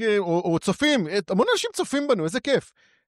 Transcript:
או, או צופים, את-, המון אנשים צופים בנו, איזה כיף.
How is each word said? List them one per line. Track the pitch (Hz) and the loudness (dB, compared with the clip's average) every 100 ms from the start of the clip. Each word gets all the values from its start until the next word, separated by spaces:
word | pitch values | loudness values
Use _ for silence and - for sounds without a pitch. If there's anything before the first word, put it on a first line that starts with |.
| 220 208 | 0 0
או, | 175 170 | 0 0
או | 175 165 | 0 -2
צופים, | - 180 294 285 160 196 | 0 0 2 2 0 -4
את-, | 165 | -2
המון | 185 392 | 0 2
אנשים | 440 466 | 2 -2
צופים | - 339 277 285 | -4 -4 -2 0
בנו, | 233 | 0
איזה | 160 226 | 0 -4
כיף. | 285 240 - _ _ _ | 0 -2 -2 _ _ _